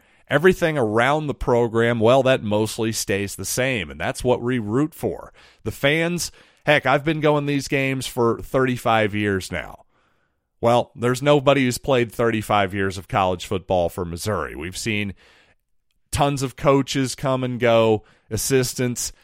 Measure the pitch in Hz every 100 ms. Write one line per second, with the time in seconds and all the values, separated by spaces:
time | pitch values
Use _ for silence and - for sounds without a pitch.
0 | _ _ - 143 185 180 170 151 110 110
1 | 123 156 151 - - 120 120 113 117 120
2 | 110 135 127 131 107 104 110 - 113 107
3 | - 98 98 - 95 - 131 120 78 71
4 | 98 135 127 113 120 127 101 120 156 -
5 | 110 71 - - - _ - - 139 160
6 | 165 175 - - _ _ - 147 127 143
7 | 143 156 151 147 143 143 131 139 135 135
8 | - - 117 110 - 135 127 120 120 113
9 | 107 104 104 95 - 85 53 - _ _
10 | _ _ _ _ _ _ 117 120 - -
11 | 120 127 143 147 135 139 127 120 - 131
12 | 113 - 117 110 104 104 98 101 98 95
13 | - 113 92 90 - 98 - 92 85 -
14 | 85 82 107 98 67 58 85 - 117 104
15 | 101 - _ _ _ _ _ _ _ _
16 | _ - 143 143 135 - 151 139 131 143
17 | 131 - 139 131 127 123 117 113 113 107
18 | - _ - 107 - 135 123 - 123 120
19 | - -